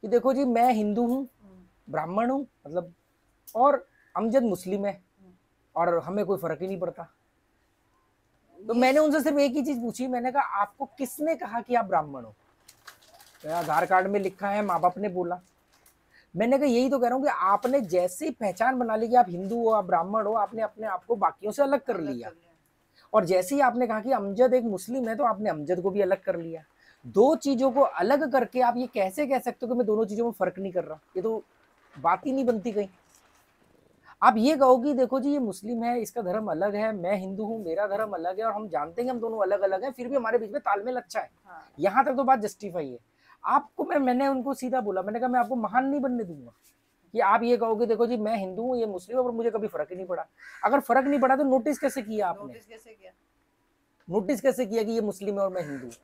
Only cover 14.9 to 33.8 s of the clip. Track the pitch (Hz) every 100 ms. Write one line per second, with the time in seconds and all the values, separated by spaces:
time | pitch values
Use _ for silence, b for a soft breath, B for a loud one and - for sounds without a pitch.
14.9 | 185 202 180 175 175 _ _ _ _ _
15.9 | _ _ b b 170 226 269 294 233 254
16.9 | 277 233 254 277 220 185 202 247 277 208
17.9 | 180 180 - 320 254 214 185 233 262 240
18.9 | 220 226 247 240 170 190 233 226 220 185
19.9 | 175 175 214 208 220 202 226 220 214 220
20.9 | 185 _ 226 180 165 208 214 277 277 -
21.9 | 202 151 123 107 - _ _ _ _ _
22.9 | b b 214 170 185 180 277 269 233 247
23.9 | 220 220 247 202 196 247 254 233 185 185
24.9 | 262 233 220 226 208 214 156 143 180 180
25.9 | 196 190 190 - 170 165 160 156 _ b
26.9 | b 127 117 247 311 277 254 269 247 269
27.9 | 156 185 277 302 254 240 247 247 240 254
28.9 | 240 190 190 294 262 247 247 233 247 226
29.9 | 214 226 208 233 220 180 180 190 180 156
30.9 | 156 _ 185 202 220 - _ _ _ _
31.9 | - 147 185 277 262 247 226 240 202 196
32.9 | _ _ _ _ _ _ _ _ _